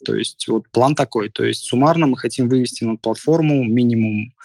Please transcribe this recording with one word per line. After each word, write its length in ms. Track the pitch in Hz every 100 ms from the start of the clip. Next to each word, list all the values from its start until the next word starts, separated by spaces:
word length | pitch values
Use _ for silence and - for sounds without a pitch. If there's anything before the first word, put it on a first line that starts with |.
То 100 | -
есть 320 | 113 113 - -
вот 220 | 110 -
план 240 | - 131
такой. 360 | 151 135 117 104
То 120 | -
есть 220 | 117 107
суммарно 420 | - 123 147 170 151
мы 120 | 127
хотим 300 | 117 - 123
вывести 340 | 131 123 -
на 120 | 117 110
платформу 680 | 113 110 - 160 156 143
минимум 680 | 120 120 120 117 110 107 117 -